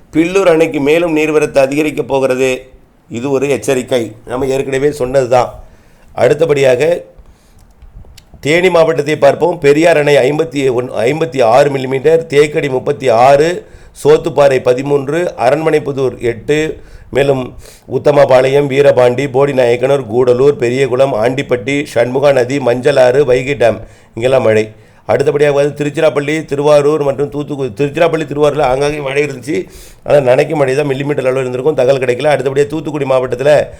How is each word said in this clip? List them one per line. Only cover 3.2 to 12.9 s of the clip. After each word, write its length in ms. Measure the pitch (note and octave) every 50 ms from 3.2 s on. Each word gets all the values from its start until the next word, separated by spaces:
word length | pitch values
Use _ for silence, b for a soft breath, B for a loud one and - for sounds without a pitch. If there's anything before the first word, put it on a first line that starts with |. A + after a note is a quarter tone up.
| B2 C#3+
ஒரு 180 | C3+ C3 C3+ C#3+
எச்சரிக்கை, 680 | C3 A#2 - - C#3 B2+ A#2 - C3+ A#2+ A2 G#2+ A2 - -
நம்ம 200 | - A#2+ C3 C#3
ஏற்கனவே 460 | C3 C3 C3+ A2 C3 C3 C3 C#3 D3
சொன்னது 360 | D3 D3 B2+ B2+ C3+ C#3 B2+ A2+
தான். 220 | B2+ B2 A2+ - - - b b b b b b b b b b
அடுத்தபடியாக 920 | b - A2+ C3 D3 - - - D3 C#3 C3+ B2+ B2+ A#2+ D3 E3 F3 - - - - - - b b b b b b b b _ _ - - - - - - - - - - _ - -
தேனி 300 | - C#3 D#3+ F3 F3+ F#3
மாவட்டத்தை 460 | F3 E3 D#3+ D#3+ D#3+ - C3+ D3 D#3
பார்ப்போம். 420 | - C#3+ C#3 - - D3+ F3 E3+ E3
பெரியார் 380 | D3 C#3+ C#3+ D#3 E3 F3 D#3+
அணை 200 | D3+ C#3+ D3 D3
ஐம்பத்தி 560 | C#3 B2 C3+ D3 D#3 D#3+ D#3+ C#3 C#3+ C3+ C3
ஒன், 180 | A#2+ B2 B2 B2
ஐம்பத்தி 520 | - G2+ A2 B2+ D3+ D#3+ D#3+ - - C3
ஆறு 280 | A#2+ A2 A#2 C#3 D3 C#3+
மில்லிமீட்டர், 560 | C3+ C3+ C3 B2+ C3+ C3+ B2 D#3 E3 E3 -
தேக்கடி 420 | - C#3 C#3+ D#3 D3+ D3+ D#3+ C#3+ C#3
முப்பத்தி 400 | B2+ B2+ - C#3